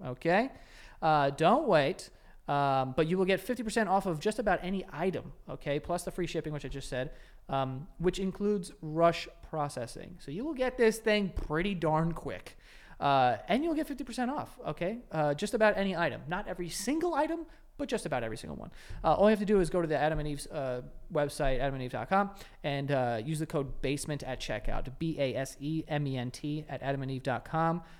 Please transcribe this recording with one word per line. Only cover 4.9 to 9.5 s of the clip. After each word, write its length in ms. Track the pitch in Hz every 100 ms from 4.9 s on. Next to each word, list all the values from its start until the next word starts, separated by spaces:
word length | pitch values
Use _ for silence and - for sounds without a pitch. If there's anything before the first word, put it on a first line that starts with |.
item, 400 | 143 185 151 - - -
okay? 320 | 139 151 143
Plus 220 | 143 175
the 80 | -
free 160 | 180 170
shipping, 260 | 165 156
which 140 | 151 135
I 20 |
just 220 | 139 -
said, 220 | 127 143 - - - -
um, 380 | 135 131 131 156 -
which 220 | 170 180
includes 540 | 190 - 202 208 - -
rush 440 | 156 156 170 165 - -
processing. 680 | -